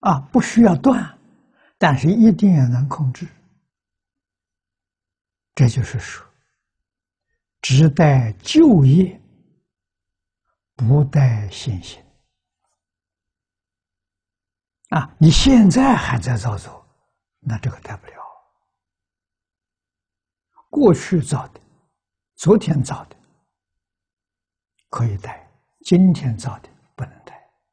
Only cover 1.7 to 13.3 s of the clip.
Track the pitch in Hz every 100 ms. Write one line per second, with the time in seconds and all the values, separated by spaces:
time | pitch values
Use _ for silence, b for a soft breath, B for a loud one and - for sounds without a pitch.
1.7 | _ 170 135 151 220 226 170 202 165 127
2.7 | 123 139 - 139 - 170 _ _ _ _
3.7 | _ _ _ _ _ _ _ _ _ _
4.7 | _ _ _ _ _ _ _ _ - 123
5.7 | 127 - 113 - - - _ _ _ _
6.7 | _ _ _ _ _ _ _ _ _ -
7.7 | 131 160 - 156 135 113 104 - 302 320
8.7 | 190 135 156 185 - _ _ _ _ _
9.7 | _ _ _ _ _ _ _ _ _ _
10.7 | - 113 143 139 147 131 110 101 - -
11.7 | 92 - - _ _ _ _ _ _ _
12.7 | _ _ _ _ _ _